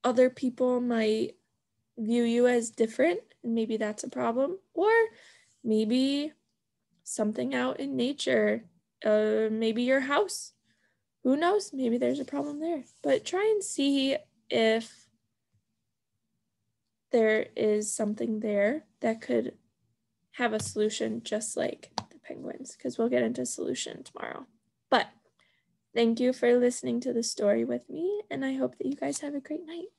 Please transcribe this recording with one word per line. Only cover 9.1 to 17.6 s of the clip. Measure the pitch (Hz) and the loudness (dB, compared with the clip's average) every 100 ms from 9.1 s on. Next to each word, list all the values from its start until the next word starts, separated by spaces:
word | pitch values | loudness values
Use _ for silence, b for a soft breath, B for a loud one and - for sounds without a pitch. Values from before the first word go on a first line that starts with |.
| 214 214 214 220 | 2 4 2 0
maybe | 220 226 220 | 0 0 0
your | 247 269 | 2 2
house. | 269 285 403 - - _ _ _ _ _ _ _ | 2 0 0 -4 -12 _ _ _ _ _ _ _
Who | - 277 | 0 2
knows? | 339 403 - | 4 2 -2
Maybe | 269 254 240 | -4 0 2
there's | 247 277 | 0 -2
a | |
problem | 269 285 285 294 | -4 -6 -6 -4
there. | 320 330 247 _ | -4 -4 -8 _
But | 285 269 | 0 0
try | - 359 | 0 0
and | 415 415 | 2 0
see | 381 - 277 277 269 262 - _ _ | -2 -2 0 2 2 -2 -6 _ _
if | 240 220 220 226 - _ _ _ _ _ _ _ _ _ _ _ _ _ _ _ _ _ _ _ _ _ | 2 2 2 -2 -18 _ _ _ _ _ _ _ _ _ _ _ _ _ _ _ _ _ _ _ _ _
there | 240 220 220 - | 4 4 4 0
is | - | -2